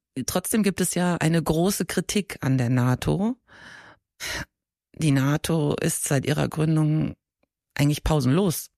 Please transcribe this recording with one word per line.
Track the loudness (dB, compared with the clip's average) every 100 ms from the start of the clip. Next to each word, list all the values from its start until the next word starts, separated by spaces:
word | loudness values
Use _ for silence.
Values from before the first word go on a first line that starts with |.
| _ -10 -4
trotzdem | -4 0 0
gibt | 0 0
es | -2
ja | 0 0 0
eine | 0 2
große | 2 2 2 0 -2
Kritik | -4 -2 -2 -4 -4
an | -2 0
der | 2
nato. | 2 2 0 0 0 -2 -4 _ -20 -20 -20 -20 -20 _ _ -10 -10 -12 _ _ _ _ -2
Die | 2
nato | 2 2 0 0 0 0 0
ist | -2 -4
seit | -2 0 0
ihrer | 0 -2
Gründung | 0 0 2 2 0 -2 -6 _ _ _ _ _ 0
eigentlich | 2 2
pausenlos | 0 2 2 2 2 -2 -8